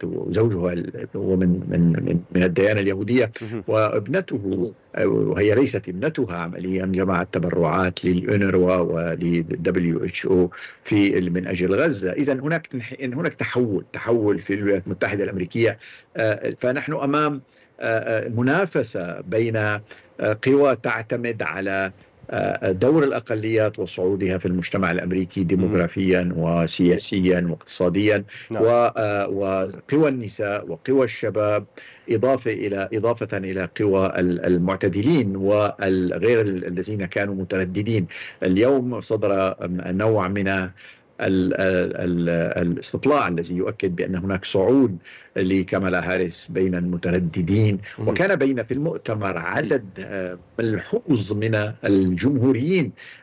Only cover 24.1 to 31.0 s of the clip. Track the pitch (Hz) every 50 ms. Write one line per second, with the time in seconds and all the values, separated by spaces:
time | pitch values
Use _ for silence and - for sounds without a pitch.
24.1 | 101 92 98 90 95 92 - 95 90 90 85 - - 101 95 87 85 90 87 90
25.1 | 90 92 95 90 - 101 95 82 95 92 95 87 104 90 87 82 - - 98 92
26.1 | 92 90 90 87 90 82 82 80 85 85 85 82 - - 92 87 87 87 - -
27.1 | - 95 92 90 90 90 87 85 82 - - - - - 92 90 85 98 104 104
28.1 | 104 101 101 104 - - - - 113 107 110 113 120 120 120 113 - 113 110 107
29.1 | 104 101 101 98 98 98 101 98 95 95 95 95 98 - - - 139 147 160 147
30.1 | 135 127 117 101 - - 107 101 101 104 101 - 82 - - - 135 139